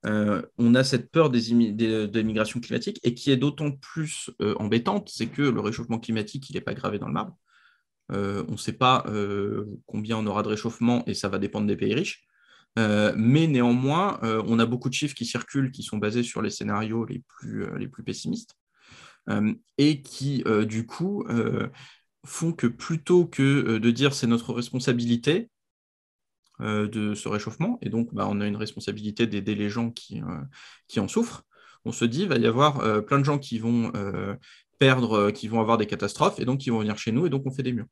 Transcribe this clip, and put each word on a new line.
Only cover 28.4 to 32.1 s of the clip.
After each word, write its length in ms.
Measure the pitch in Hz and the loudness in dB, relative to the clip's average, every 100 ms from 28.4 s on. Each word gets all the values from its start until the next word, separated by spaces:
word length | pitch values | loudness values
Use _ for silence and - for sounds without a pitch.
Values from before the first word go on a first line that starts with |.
a 60 | 104 | -2
une 100 | 101 | -2
responsabilité 720 | 107 - 104 104 104 104 113 | -6 -6 -8 -6 -6 0 0
d'aider 260 | 101 98 | 0 -2
les 160 | 104 104 | -2 -2
gens 220 | 113 117 | -2 -4
qui, 280 | 117 - 110 | -6 -12 -10
euh, 200 | 95 82 135 - - - _ | -8 -10 -12 -16 -20 -20 _
qui 100 | - | -4
en 80 | 98 | 0
souffrent, 380 | 220 233 - _ _ - _ | 0 -2 -6 _ _ -20 _
on 80 | - | -10
se 120 | - | -2
dit : « 180 | 123 | 0